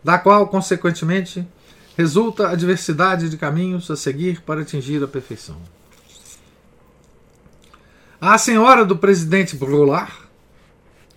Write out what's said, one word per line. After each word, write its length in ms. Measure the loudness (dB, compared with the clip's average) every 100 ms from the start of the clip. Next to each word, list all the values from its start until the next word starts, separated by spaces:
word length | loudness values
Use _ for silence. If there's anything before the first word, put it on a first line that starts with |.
da 160 | 0 2
qual, 280 | 4 4 4
consequentemente, 960 | -2 -2 -2 -2 -2 -4 -4 -6 -10 -12 _ _ _ _ -2
resulta 520 | 0 2 0 0 -2
a 60 |
diversidade 760 | 0 -2 -2 -2 0 0 0 -4
de 80 | -6
caminhos 540 | -4 -4 -4 -6 -8
a 60 | -8
seguir 460 | -6 -4 -4 -6
para 180 | -6 -8
atingir 420 | -6 -8 -6 -6
a 60 | -4
perfeição. 480 | -8 -12 -16 -16 -20 -20 _ _ _ _ -20 -20 -20 _ _ _ _ _ _ _ _ _ _ _ _ _ _ _ _ _ -4
A 160 | 2 2
senhora 460 | 4 4 6 6
do 120 | 4 2
presidente 600 | 2 2 2 0 0 -4
Brulard, 560 | -2 2 4 2 -6 -16 -20 _ _ _ _ _ _ _ _